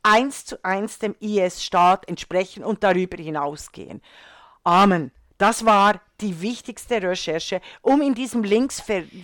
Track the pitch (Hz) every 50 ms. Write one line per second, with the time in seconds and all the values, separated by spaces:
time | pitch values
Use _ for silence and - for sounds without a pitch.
0 | - 214 214 226 262 277 - - - - - - - 185 190 196 208 240 - -
1 | - 208 - - - 214 208 202 185 180 - - - - - 180 175 180 190 190
2 | - - 175 - - - 175 185 190 185 - 202 - - 208 - - 196 180 180
3 | 185 185 180 170 160 156 156 151 143 147 151 - - - - - - - - -
4 | - _ _ - - - - - - - _ _ _ 175 175 185 202 202 185 170
5 | 147 - - - _ _ _ _ 196 208 233 - 220 226 208 202 196 208 208 190
6 | - _ _ - 214 208 180 160 175 220 247 - - - 226 - - - 240 220
7 | 190 180 185 180 - - 156 165 - - 190 185 - - - - - 247 269 285
8 | 294 277 262 220 262 240 - 240 214 196 202 226 262 277 - - - - 214 185
9 | 160 - - 196